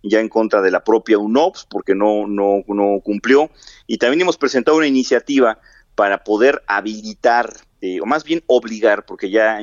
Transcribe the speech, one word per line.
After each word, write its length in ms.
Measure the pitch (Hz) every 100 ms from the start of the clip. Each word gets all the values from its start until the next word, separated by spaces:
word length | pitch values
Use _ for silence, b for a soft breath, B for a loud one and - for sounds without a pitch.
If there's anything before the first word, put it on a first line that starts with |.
ya 160 | 101 107
en 80 | 110
contra 340 | 113 110 104
de 100 | 95
la 120 | 92
propia 360 | - 110 110 104
unops 460 | 107 123 175 - -
porque 260 | 101 - 95
no, 320 | 107 107 101
no, 380 | 101 101 101 95
no 320 | 101 101 101
cumplió. 480 | - 104 120 139 156 B B B -
Y 100 | 113
también 220 | 120 156
hemos 160 | 180 156
presentado 400 | 135 131 120 160
una 120 | 147
iniciativa 720 | 131 123 120 - 135 117 107 b b b -
para 300 | 101 98 -
poder 360 | 107 120 117 -
habilitar, 840 | 101 104 107 107 104 123 120 117 - _ _
eh, 220 | 95 92
o 40 | 107
más 200 | 156 156
bien 180 | 165 -
obligar, 580 | 123 113 110 110 101 -
porque 240 | 92 98
ya, 320 | 110 110 107